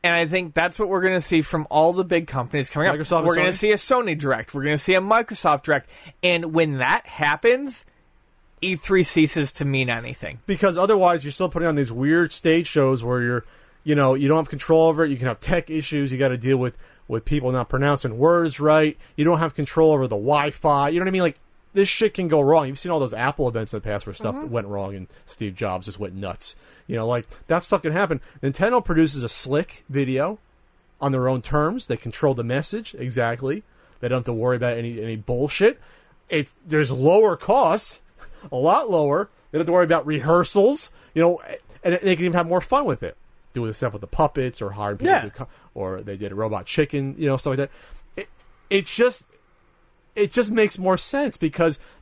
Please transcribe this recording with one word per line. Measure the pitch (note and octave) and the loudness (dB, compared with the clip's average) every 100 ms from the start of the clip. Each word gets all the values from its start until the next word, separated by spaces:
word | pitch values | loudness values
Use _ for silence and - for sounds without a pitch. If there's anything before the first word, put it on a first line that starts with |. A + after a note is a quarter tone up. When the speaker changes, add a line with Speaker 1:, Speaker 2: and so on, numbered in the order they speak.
Speaker 1:
And | F3 | -2
I | E3+ E3 | 0 0
think | F#3 F3 | -2 -2
that's | D#3 F3 - | -2 -2 -2
what | G#3 | -2
we're | F#3+ | 0
gonna | F#3 F#3 | 2 0
see | - E3 | 2 0
from | D3+ E3 D3+ | 0 -4 -2
all | D3+ D#3+ | 2 4
the | F3+ | 2
big | F#3 E3+ E3 | 0 0 0
companies | C3+ B2 D3 C3 | -6 -4 -4 -6
coming | D3 E3+ | -2 0
up. | D3+ | -2
Speaker 2:
Microsoft | D#3 E3+ | 0 0
and | D#3+ | 2
Speaker 1:
We're | E3+ | 2
gonna | F3+ | 0
Speaker 2:
Sony? | |
Speaker 1:
see | F#3 G#3+ | 0 0
a | G3+ | 0
Sony | - B3+ A3+ D#3 | 2 0 0 -4
Direct. | C#3+ A#2+ A#2 | -2 -4 -4
We're | C#3+ | -6
gonna | C#3+ D3+ | -2 -2
see | - | 2
a | F#3 | 0
Microsoft | F#3+ A3+ A3+ G#3 E3+ C#3+ | 4 0 0 -2 0 0
Direct. | - C#3+ - - - _ | 2 -2 -2 -18 -20 _
And | F3+ F3 E3 | 0 0 0
when | D#3+ D#3+ C3+ | 0 0 0
that | B2+ G#3 - | 0 0 -2
happens, | - D3 D3+ A#3 B3+ C#4 B3 - _ _ _ _ _ _ _ | -4 -2 2 2 2 -2 -12 -18 _ _ _ _ _ _ _
E | F#3 F3+ | -6 -4
three | - F#3+ | 0 2
ceases | F3 E3+ D#3 - C#3 | 2 2 2 2 -4
to | - | -4
mean | C#3+ C3+ B2+ | -4 -2 -2
anything. | A#2 A#2+ B2+ E2 B2+ - | -4 -8 -12 -14 -14 -6
Speaker 2:
Because | G3 G3 E3+ | 0 2 2
otherwise, | G3 G#3+ F3+ E3+ | 4 6 6 4
you're | C#3+ | -2
still | - F#3 | -4 -4
putting | E3+ E3 | 0 0
on | D3 | 0
these | C3 | -2
weird | A2+ C#3 E3 E3 | -2 2 2 2
stage | - E3+ E3 E3 | 0 2 2 2
shows | D3+ C3 C3 | 2 2 2
where | A#2 B2 | -2 -2
you're, | A#2+ B2 - - _ _ | -2 -4 -6 -20 _ _
you | D3+ | -2
know, | D3 C3+ | 2 4
you | C3+ C#3 | 2 2
don't | D#3 | 2
have | D3 | 0
control | C#3+ - D#3+ D#3+ | -8 2 4 4
over | D#3 | 4
it. | D#3+ | 0
You | C3+ | 0
can | B2+ | -4
have | A2+ | -4
tech | - F3 E3 | -2 -2 -2
issues. | D#3 D3 D3+ C#3 | -6 -4 -4 -4
You | B2+ | 0
gotta | C#3 B2+ | 0 0
deal | B2 C3 | 0 0
with, | B2+ - - _ - | 0 -6 -18 _ -8
with | A2+ - | -6 -2
people | D3 B2+ | -2 0
not | B2+ A#2 | -2 -2
pronouncing | B2+ C#3+ C#3 B2+ A2+ | 0 2 0 -2 2
words | D3+ F3 E3 C#3 | 4 4 2 0
right. | D3+ D#3 D#3 - - - | 4 4 4 -2 -14 0
You | D3+ | 2
don't | E3+ | 2
have | D#3+ | 0
control | - C#3+ - D#3+ | -4 -4 4 4
over | D3 B2+ | 4 2
the | G#2 | -2
Wi-Fi. | A2+ D3 D3 - D#3 C#3+ C#3 | 2 2 0 0 2 2 2
You | E3 | 0
know | |
what | F#3 | 0
I | |
mean? | F#3 | 0
Like, | F3 - _ _ _ | 0 -2 _ _ _
this | G3 G3 | 0 2
shit | - A3 | 2 0
can | - F3+ | 0 0
go | D#3 | 2
wrong. | C#3 D#3+ C3+ | 6 4 2
You've | C#3 | -6
seen | F3+ | -4
all | D#3+ | -2
those | C3 | -2
Apple | A2+ B2+ D3+ C3 | -2 -2 0 -2
events | A2+ G#2+ | -2 -6
in | G#2+ | -8
the | |
past | G#2+ G#2 - | -6 -6 -8
where | |
stuff | F#2+ G#2 | -8 -6
Speaker 1:
Mm-hmm. | C4+ D4+ | -6 -6
Speaker 2:
went | A#2 G2+ | -6 -4
wrong | G2+ G2 | -6 -8
and | G2 F2+ - _ | -10 -14 -20 _
Steve | - G#2+ | -10 -10
Jobs | F#2 G#2+ F#2 | -6 -6 -6
just | F2+ G2 | -8 -10
went | G2 | -10
nuts. | F#2+ G2 - - - _ - - | -8 -10 -10 -12 -16 _ -20 -10
You | A#2+ | -6
know, | A2 | -2
like, | A#2+ A#2 - - | -4 -6 -18 -2
that | E3+ | -2
stuff | - G3 | 0 -2
can | D#3 | 0
happen. | D#3+ G3 D3 - - | -2 -2 -2 -8 -6
Nintendo | C3+ C#3 G3+ B3 | -6 0 2 2
produces | - D#3+ D#3+ C#3 | 2 2 2 0
a | A#2+ | -4
slick | - - D3 F3+ - _ | -4 -2 -2 -4 -10 _
video | C#3 C3 C3 D#3 G#3+ _ _ _ _ _ _ | -2 0 0 -2 -6 _ _ _ _ _ _
on | C#3 | -2
their | C3 B2+ | 0 0
own | C3 | -2
terms. | - D3 D#3 A#3+ - | 0 0 0 -2 -6
They | A#2 | -6
control | A#2 - D3 | -6 -2 0
the | B2 | 0
message | A#2 C3 C#3+ G#3+ A3 - | -2 -4 -4 -8 -10 -10
exactly. | B2+ A#2+ A#2 A#2 C3 F3 - _ _ _ | -6 -2 -2 -2 -4 -6 -8 _ _ _
They | A#2+ | -4
don't | B2+ | -4
have | B2 | -4
to | |
worry | A#2 A#2+ B2+ | -2 -2 0
about | B2 A#2 | -2 -4
any, | A#2 A#2 | -6 -8
any | A2+ A2 | -8 -8
bullshit. | G#2 B2 C#3+ - G#3 C#4 - _ _ _ _ | -6 -4 -2 2 2 2 -10 _ _ _ _
It's, | D#3+ C#3+ _ E3+ | -4 -4 _ -2
there's | D3+ C#3 | 0 0
lower | B2+ C#3 G3 A3 E3+ | 2 4 6 6 2
cost, | - A#3+ F#3+ G3+ - - _ _ - - C#3+ | 2 4 4 2 -4 -18 _ _ -20 -20 -8
a | B2+ | -2
lot | D3 A3+ B3+ | 2 2 2
lower. | F3 D3 D3+ G3+ _ _ | 0 2 0 -2 _ _
They | D3+ | -4
don't | |
have | E3 | 2
to | |
worry | F3+ | 4
about | E3+ E3 C#3+ | 4 2 2
rehearsals, | D3+ C3+ F3 E3+ G3+ G#3 D4 - - - | -4 2 2 4 4 4 2 -6 -12 -6
you | D#3 | 2
know, | E3+ F3 - - - - | 2 2 -6 -16 -16 -6
and | F3 | -2
they | F3 G3 E3+ | 0 2 2
can | F3+ | 2
even | |
have | F3 E3 | 0 0
more | F3+ | -2
fun | - C4 C4+ | 2 0 0
with | A2+ | -4
it. | - - - _ _ | -6 -12 -20 _ _
Doing | B2+ A2+ | -6 -6
the | |
stuff | G#2+ B2 | -4 -6
with | G#2+ | -6
the | - | -8
puppets | - D3+ - B2+ - | 0 0 0 -4 -6
or | G2+ | -10
hiring | G2 G#2 G#2 | -6 -6 -2
people | E4 | 0
Speaker 1:
Yeah. | F#4 | 0
Speaker 2:
to | A2 | 0
co-, | - C3 - _ | -10 -14 -16 _
or | - F#2+ F#2 | -10 -8 -8
they | G#2 G2 | -10 -10
did | G2+ | -8
a | |
Robot | G2 A2 G#2+ - | -4 -4 -4 -4
Chicken, | - D3 C#3+ C3+ C#3 | -2 0 0 -6 -4
you | D3+ | -2
know, | C3+ | -2
stuff | D3 C3 | -2 -4
like | C#3 | -4
that. | - - - - - | -8 -20 -20 -18 -16
It, | G3+ - _ _ _ | -16 -18 _ _ _
it | G3 F3 | -2 -2
just, | - A#3+ B3 - _ _ _ _ _ _ _ _ - | 2 2 2 -14 _ _ _ _ _ _ _ _ -2
it | G3+ | 0
just | - G#3+ | 0 0
makes | A3+ G#3 - | 2 0 0
more | F#3 F#3 | 0 0
sense | - C#4 C#4+ - | 0 -2 -4 -2
because | D#3+ D#3+ E3 D3 - _ | -4 0 0 0 -12 _